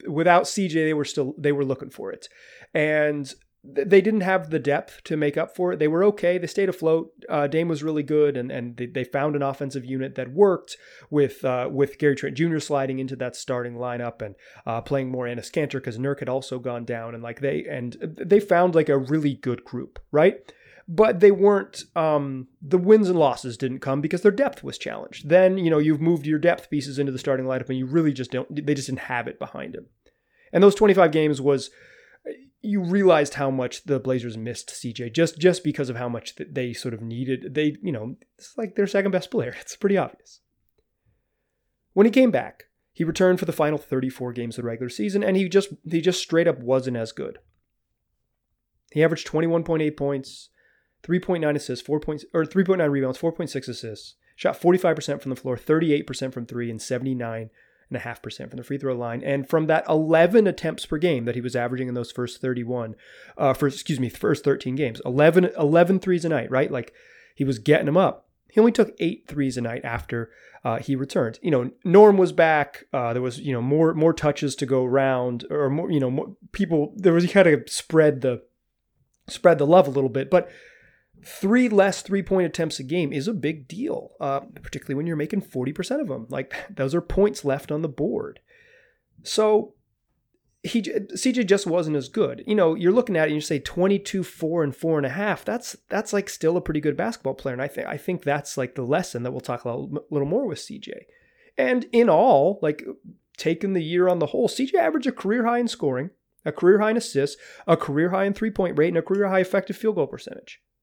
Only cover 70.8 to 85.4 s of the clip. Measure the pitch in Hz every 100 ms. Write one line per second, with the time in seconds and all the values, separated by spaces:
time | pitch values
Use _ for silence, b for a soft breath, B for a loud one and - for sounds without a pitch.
70.8 | - 135 135 - 117 113 - 139 123 -
71.8 | - 185 214 196 180 156 165 156 143 -
72.8 | - 139 120 120 127 123 151 123 120 147
73.8 | 160 160 160 160 151 143 147 - 135 131
74.8 | 127 131 135 131 123 120 - 147 139 143
75.8 | - 156 131 135 - - - - 190 160
76.8 | 147 - 180 170 175 202 180 147 117 -
77.8 | - 160 151 135 131 120 - _ _ _
78.8 | _ _ _ _ - - 180 165 143 175
79.8 | 180 135 135 131 135 180 170 B B B
80.8 | B B B _ - - 190 240 247 208
81.8 | 196 185 - 196 185 190 175 165 160 -
82.8 | 131 170 151 147 151 214 143 160 131 165
83.8 | 269 - - - 143 139 - - - 143
84.8 | - 139 165 160 151 202